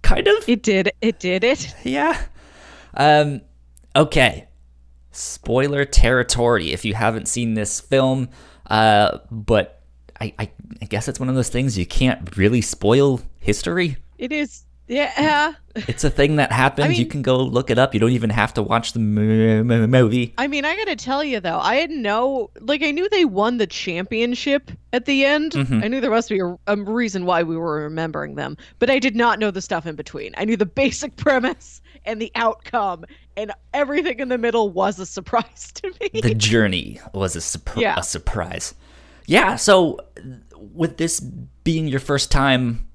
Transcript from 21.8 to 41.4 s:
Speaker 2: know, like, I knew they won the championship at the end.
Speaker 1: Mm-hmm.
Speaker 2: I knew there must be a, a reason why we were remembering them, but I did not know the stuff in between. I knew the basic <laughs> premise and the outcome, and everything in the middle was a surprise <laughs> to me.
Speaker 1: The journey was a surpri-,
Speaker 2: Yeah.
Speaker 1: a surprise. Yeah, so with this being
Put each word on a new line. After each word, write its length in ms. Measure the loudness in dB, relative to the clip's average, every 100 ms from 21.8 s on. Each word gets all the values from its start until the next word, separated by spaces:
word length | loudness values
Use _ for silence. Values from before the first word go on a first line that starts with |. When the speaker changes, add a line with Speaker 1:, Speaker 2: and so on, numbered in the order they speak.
| 0 -4
Speaker 2:
know, 500 | -2 0 0 -2 -6 -10
like, 240 | -4 -2
I 80 | -2
knew 160 | -2 0
they 140 | 2 2
won 320 | 2 0 0
the 80 | -4
championship 1080 | -4 -6 -6 -4 -2 -2 -2 0 -2 -2 -20 _
at 140 | -4 0
the 180 | 2 2
end. 280 | 2 0
Speaker 1:
Mm-hmm. 300 | -2 0 0
Speaker 2:
I 40 | 0
knew 140 | -2
there 100 | 0
must 160 | 0 0
be 100 | -2
a, 140 | -2 -6 -4
a 80 | -4
reason 500 | -2 -2 -2 -2 0
why 180 | 0
we 120 | 0 -4
were 260 | -4 -4
remembering 520 | -4 -6 -6 -6 -8 -8
them, 220 | -10 -10 -18 -4
but 100 | 0
I 100 | 2
did 160 | 0 2
not 240 | 2 2
know 120 | -2
the 100 | -4
stuff 260 | -6 -6 -6
in 80 | -12
between. 380 | -12 -12 -12 -6
I 60 | -4
knew 120 | 0
the 80 | -2
basic 500 | 0 0 0 -10 -2
<laughs> 20 |
premise 640 | 2 2 0 -4 -14 -20 -20 -16 -10
and 160 | -8
the 100 | -6 -2
outcome, 680 | -2 -2 -4 -2 -2 -4 -12 -20 _ -12
and 160 | -10 -12 _
everything 460 | -4 -2 -2 -2 -4
in 80 | -4
the 100 | -2
middle 320 | 0 0 0
was 300 | 0 -2 -2
a 60 | -10
surprise 680 | -12 -2 -2 -2 -14 -20
<laughs> 40 | -12
to 180 | -12 -8
me. 180 | -6 -2
Speaker 1:
The 140 | 0 0
journey 640 | 2 2 2 0 -8 -16 -14
was 220 | -6 -4 -4
a 20 |
surpri-, 420 | -8 -8 -8 -2
Speaker 2:
Yeah. 160 | -2 -2
Speaker 1:
a 60 |
surprise. 720 | -6 -6 -4 -4 -6 -8 -10 -14 -20 -20 -20 -20 0
Yeah, 280 | 2 2 0
so 440 | 4 4 4 -2 -14 -20 -18 -20 -20 -20 -20
with 240 | -6 -6 -2
this 240 | -4 -4
being 640 | -8 -14